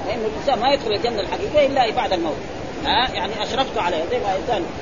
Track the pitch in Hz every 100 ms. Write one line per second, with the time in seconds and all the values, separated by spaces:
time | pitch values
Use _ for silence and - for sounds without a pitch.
0 | - 233 220 208 277 226 247 285 226 202
1 | 233 220 180 185 202 - - 269 233 247
2 | 208 185 165 - - - - - 143 202
3 | 247 208 190 214 202 233 262 226 180 165
4 | 170 240 208 190 170 208 165 -